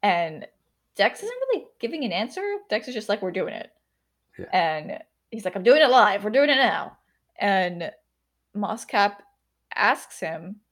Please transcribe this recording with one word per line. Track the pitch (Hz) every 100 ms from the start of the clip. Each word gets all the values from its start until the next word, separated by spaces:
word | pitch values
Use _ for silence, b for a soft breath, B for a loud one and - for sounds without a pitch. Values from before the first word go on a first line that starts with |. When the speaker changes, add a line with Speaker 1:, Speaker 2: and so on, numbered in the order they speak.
Speaker 1:
And | 202 175 165 156 - _ _ _ _
Dex | - 208 -
isn't | 427 508 523
really | 381 - _
giving | 233 320
an | 233
answer. | 175 247 370 403 403 -
Dex | 214 247
is |
just | 240 226
like, | 185
"We're | 185
doing | 185 160
it." | 50 - _ _ _ _ _ _ -
Speaker 2:
Yeah. | -
Speaker 1:
And | 185 165 156 151 - - _ _
he's | 220
like, | 185
"I'm | 196
doing | 208 302
it | 269
live. | 254 208 196
We're | 214
doing | 262 294
it |
now." | 269 226 165 - - _ _ _ -
And | 202 190 180 175 165 - _ _ _ _ _
Moss | 208 202 240
Cap | - 214 202 202 _ _ _ _ -
asks | - 214 262 - -
him | 165 165 175 214 _